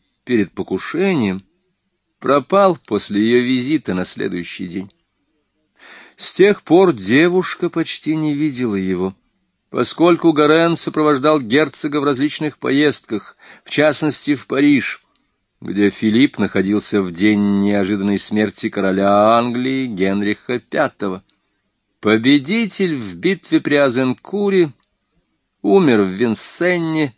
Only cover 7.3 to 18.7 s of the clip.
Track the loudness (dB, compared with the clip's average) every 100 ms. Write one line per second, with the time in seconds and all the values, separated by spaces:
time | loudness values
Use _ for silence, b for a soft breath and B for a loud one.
7.3 | 0 -4 -4 -6 -4 -6 -6 -4 -2 -2
8.3 | -2 -4 -2 -4 -2 -2 -2 -4 -6 _
9.3 | _ _ _ _ -2 -2 2 2 4 2
10.3 | 4 4 4 2 0 -4 0 0 2 2
11.3 | 0 0 0 0 -4 -6 -4 -2 -2 -2
12.3 | -4 -8 -6 -4 0 0 -2 -6 -10 -10
13.3 | -20 B B -8 0 0 2 -2 -2 -2
14.3 | -4 -4 0 2 2 0 -10 _ _ _
15.3 | _ _ _ -8 0 0 2 0 2 2
16.3 | 0 -2 -2 0 -2 -2 -2 -2 0 0
17.3 | 2 0 0 0 0 -2 -2 -2 -2 -2
18.3 | -2 -2 -4 -8